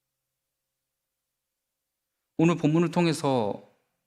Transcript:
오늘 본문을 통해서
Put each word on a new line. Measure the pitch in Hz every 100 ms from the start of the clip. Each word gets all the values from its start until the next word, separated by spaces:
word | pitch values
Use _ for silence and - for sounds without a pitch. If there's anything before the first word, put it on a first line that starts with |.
| _ _ _ _ _ _ _ _ _ _ _ _ _ _ _ _ _ _ _ _ _ _ _ -
오늘 | 165 165
본문을 | 147 160 175
통해서 | 170 170 147 143 131 104 - - _ _ _